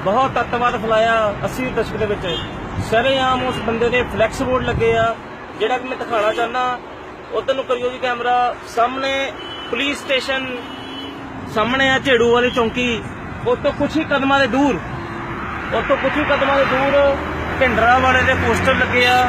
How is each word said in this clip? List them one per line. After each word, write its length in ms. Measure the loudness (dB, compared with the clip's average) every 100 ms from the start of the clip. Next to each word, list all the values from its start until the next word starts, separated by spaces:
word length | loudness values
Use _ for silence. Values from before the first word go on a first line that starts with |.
ਬਹੁਤ 360 | 2 2 2 0
ਅੱਤਵਾਦ 380 | -2 0 0 0
ਫੈਲਾਇਆ 520 | 0 2 4 2 0 -2 -6
ਅੱਸੀ 200 | -4 -4 -2
ਦਸ਼ਕ 200 | -4 -2
ਦੇ 80 | -2
ਵਿੱਚ, 220 | -2 -4 -6 -6 -10 -8 -6 0
ਸ਼ਰੇਆਮ 560 | 2 2 2 2 0 -2
ਉਸ 100 | -4 -4
ਬੰਦੇ 220 | 0 2
ਦੇ 120 | 0
ਫਲੈਕਸ 380 | 0 0 0 0
ਬੋਰਡ 220 | 0 0
ਲੱਗੇ 280 | 0 2 2 4
ਆ, 180 | 2 -2 -10 -14 -14 -4
ਜਿਹੜਾ 180 | 0 0
ਕਿ 100 | -2
ਮੈਂ 100 | -8
ਦਿਖਾਉਣਾ 360 | -2 0 2
ਚਾਹੁੰਦਾ। 440 | 0 -2 0 -2 -4 -8 -16 -16 -16 -6
ਉੱਧਰ 200 | -4 -2
ਨੂੰ 100 | -2 0
ਕਰਿਓ 240 | -2 -2
ਜੀ 60 | -2
ਕੈਮਰਾ, 580 | -4 -2 0 2 2 -2 -6 0
ਸਾਹਮਣੇ 560 | 0 0 -2 -2 -4 -6 -12 -12 -6
ਪੁਲਿਸ 300 | -2 -2 -2
ਸਟੇਸ਼ਨ, 560 | 0 -2 0 -4 -4 -8 -10 -12 -12 -12 -12 -12 -12 -12 -6 -2
ਸਾਹਮਣੇ 340 | 0 2 2
ਆ 80 | 2
ਝੇੜੂ 320 | 4 4 6
ਵਾਲੀ 160 | 4 4
ਚੌਂਕੀ, 520 | 2 0 0 -2 -2 -6 -10 -10 -6 -2
ਉਸ 120 | 0
ਤੋਂ 80 | 0
ਕੁਛ 240 | 0 0 0
ਹੀ 60 |
ਕਦਮਾਂ 360 | 0 0 4 4
ਦੇ 80 | 4
ਦੂਰ, 280 | 4 2 2 -4 -8 -8 -8 -8 -8 -8 -8 -4 -2
ਉਸ 60 | 0
ਤੋਂ 100 | 0
ਕੁਛ 200 | 2 0
ਹੀ 60 |
ਕਦਮਾਂ 340 | 0 2 2 2
ਦੇ 80 | 2
ਦੂਰ 520 | 2 2 4 4 2 -4 -6 -6 0
ਭਿੰਡਰਾਂਵਾਲੇ 640 | 2 4 4 6 4 4
ਦੇ 120 | 2 2 2
ਪੋਸਟਰ 280 | 2 2 2
ਲੱਗੇ 300 | 2 2 4
ਆ। 100 | 4